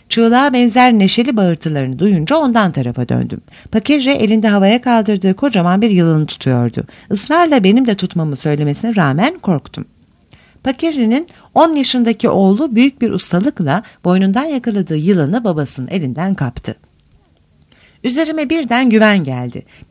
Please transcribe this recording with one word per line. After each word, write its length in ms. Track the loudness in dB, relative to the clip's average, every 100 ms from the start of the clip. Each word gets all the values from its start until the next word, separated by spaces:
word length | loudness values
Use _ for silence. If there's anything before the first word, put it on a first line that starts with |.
| _
çığlığa 440 | 0 2 2 2
benzer 400 | 2 2 4 4
neşeli 440 | 4 2 2 0 0
bağırtılarını 640 | 0 0 -4 -4 -4 -2
duyunca 380 | 0 0 0 0
ondan 360 | 2 2 0
tarafa 360 | -2 -4 -4 -4
döndüm. 320 | -2 -4 -8 -16 -20 -6
Pakiri 380 | -4 0 0 0
elinde 380 | 0 2 2 2
havaya 320 | 4 4 2
kaldırdığı 540 | 2 0 0 0 0
kocaman 480 | 0 0 0 2 2
bir 80 | 2
yılanı 360 | 2 2 2 -2
tutuyordu. 580 | -4 -2 0 0 -4 -10 -14 -8
Israrla 520 | -8 -2 0 2 4
benim 220 | 4 4 2
de 80 |
tutmamı 420 | -2 -4 -4 -4 -4
söylemesine 600 | -2 -2 -2 -2 -2 0
rağmen 420 | 0 2 -2 -2
korktum. 460 | -4 -4 -4 -14 -16 _ _ _ _ _ _ _
Pakiri'nin 600 | -8 -4 -4 0 0 0 -4 -14 _
on 200 | 2 2
yaşındaki 540 | 2 0 0 0 0 0
oğlu 460 | 2 2 2 0 2
büyük 260 | 2 0
bir 80 | -4
ustalıkla 720 | -4 -2 -2 -2 -2 -2 -2 -6 -8
boynundan 400 | -2 0 2 0
yakaladığı 520 | -2 -4 -4 -4 -2 -2
yılanı 480 | 0 0 0 0
babasının 440 | -2 -2 -4 -8 -8
elinden 460 | -6 -6 -4 -4
kaptı. 400 | -4 -4 -6 -12 -14 _ _ _ _ _ _ _ _ _ _ _ _
Üzerime 460 | -4 -2 -2 -4 -2
birden 400 | -4 0 0 2
güven 340 | 4 4 2
geldi. 380 | -2 -6 -8 -12 -16 -20 -8